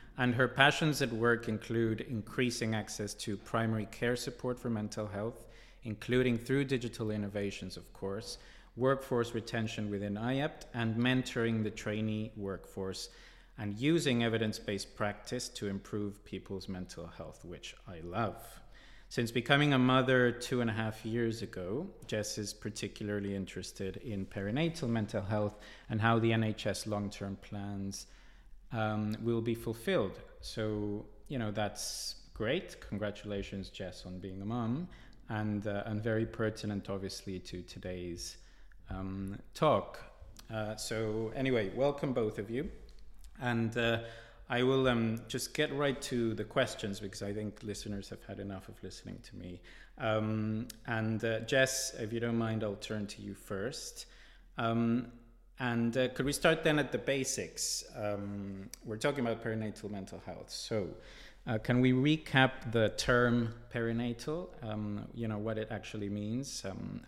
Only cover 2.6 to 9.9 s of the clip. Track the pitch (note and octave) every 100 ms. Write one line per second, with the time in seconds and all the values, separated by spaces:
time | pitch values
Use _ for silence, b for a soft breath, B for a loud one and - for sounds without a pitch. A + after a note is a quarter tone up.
2.6 | A2+ A2 G2+ - G#2 - - G2+ - A#2
3.6 | A2+ A2 G#2 - A#2+ B2 - - B2+ B2
4.6 | B2 A2 G#2 - G#2+ G2 A2+ - - b
5.6 | b b A2+ G#2+ - B2 B2+ A#2 A#2 C3+
6.6 | C#3 C3 A#2+ - A2 G#2+ G2+ G2+ G2+ -
7.6 | F#2 F2+ - - G2 G2 A2+ - b b
8.6 | b - C3 C3+ - B2 A#2 A2+ G#2+ A#2
9.6 | A2 - G#2